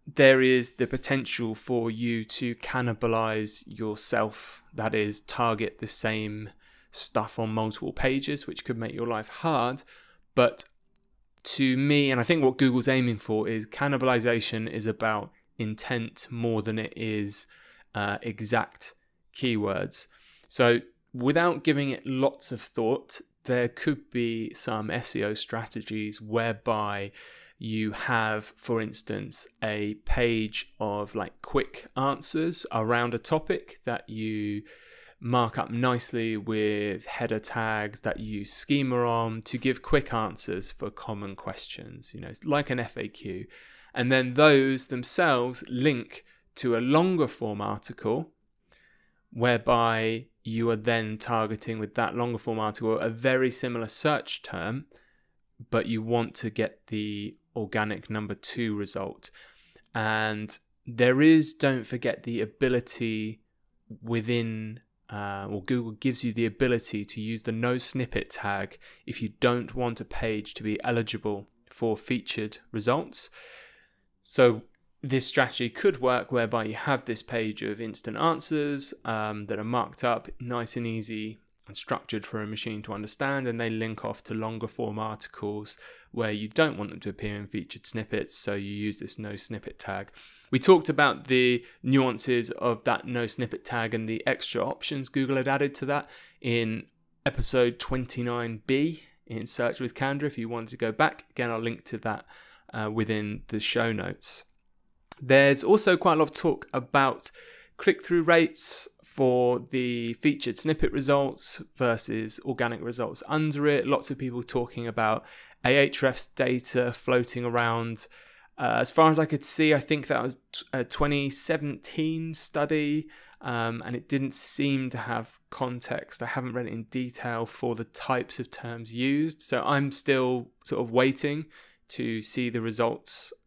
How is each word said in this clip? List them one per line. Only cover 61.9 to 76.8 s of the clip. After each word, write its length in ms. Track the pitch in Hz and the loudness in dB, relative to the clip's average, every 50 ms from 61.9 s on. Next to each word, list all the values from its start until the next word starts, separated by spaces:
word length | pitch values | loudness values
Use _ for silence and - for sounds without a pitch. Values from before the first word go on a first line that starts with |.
| 127 117 - 117 - - | -6 -2 -2 -2 -2 -2
the 180 | - 120 117 101 | -4 -4 -2 -2
ability 1000 | 110 107 - - 131 127 127 123 123 - - - 117 113 110 110 110 107 107 - _ _ _ _ _ _ _ _ _ - 110 - | -2 -4 0 0 2 2 2 2 0 -2 -4 -2 -2 -2 -2 -2 -4 -6 -8 -12 _ _ _ _ _ _ _ _ _ -20 -18 -12
within, 800 | 110 110 117 113 107 120 120 120 117 113 110 110 110 110 110 - _ _ _ _ _ - | -6 -2 -2 -2 0 0 0 0 0 -2 -4 -6 -8 -10 -12 -14 _ _ _ _ _ -12
uh, 360 | 107 104 101 101 98 98 98 101 | -8 -8 -6 -6 -6 -6 -6 -6
or 140 | 104 98 92 | -6 -6 -2
Google 260 | - 127 123 113 113 | -2 -2 -2 -2 -4
gives 320 | 107 - - 135 117 - | -8 -4 -2 -2 -2 0
you 100 | 120 117 | -2 -2
the 140 | 107 117 117 | 0 0 0
ability 580 | 110 98 - 131 123 120 113 - - 113 104 101 | 0 0 0 2 2 2 0 -2 -4 -6 -6 -6
to 160 | - - 110 | -6 -8 -8
use 220 | 107 110 113 110 | -6 -6 -6 -6
the 100 | - 117 | -4 -4
no 240 | 110 113 120 123 127 | -4 -2 0 0 0
snippet 540 | 123 - - - 127 123 - - 107 - - | 0 0 0 0 -2 -4 -4 -4 -6 -6 -6
tag 480 | - - - 101 101 98 98 - - - - - - _ - | -8 -6 -4 -4 -2 -2 -4 -8 -10 -18 -20 -20 -20 _ -12
if 160 | - - - | -10 -8 -6
you 100 | 113 104 - - | -6 -8 -2 2
don't 340 | 127 120 120 123 113 - - | 2 4 4 2 -2 -6 -4
want 260 | 127 123 120 113 - | -4 -4 -4 -4 -6
a 40 | 104 | -10
page 500 | - - - - 113 107 107 - - - | -8 -6 -4 -2 -2 -2 -4 -6 -8 -10
to 80 | - | -6
be 200 | 107 107 104 - - | -4 -4 -4 -2 0
eligible 640 | 123 120 117 110 - 117 101 - 107 101 101 98 _ _ _ _ | 0 0 0 0 -2 -4 -4 -4 -4 -4 -4 -8 _ _ _ _
for 300 | - - - 117 113 107 | -14 -6 -2 0 0 0
featured 640 | - - - 127 107 - - - 113 107 107 - - _ - | 0 -2 -2 -2 -2 -2 -4 -6 -4 -4 -6 -8 -12 _ -8
results. 600 | - 107 104 120 135 160 - - - - - - - - - - - - - - - _ _ _ _ _ _ _ _ _ | -6 -2 2 2 2 2 0 -4 -8 -8 -8 -8 -12 -18 -20 -20 -20 -20 -20 -20 -20 _ _ _ _ _ _ _ _ _
So 400 | - - - 139 127 120 107 120 - - _ _ _ _ _ - | -12 -2 4 6 6 6 6 4 -6 -14 _ _ _ _ _ -10
this 240 | - 127 135 131 127 | -4 0 0 2 2
strategy 420 | - - 143 127 117 - - 123 113 | 2 2 2 2 2 0 -4 -4 -4
could 320 | - - - 196 - 120 | -2 0 2 2 2 2
work 300 | 127 127 123 117 - - | 2 2 2 2 0 0
whereby 360 | 131 120 113 107 120 113 110 | 0 0 0 0 0 -2 -2
you 80 | 110 110 | -2 -6
have 300 | - | -4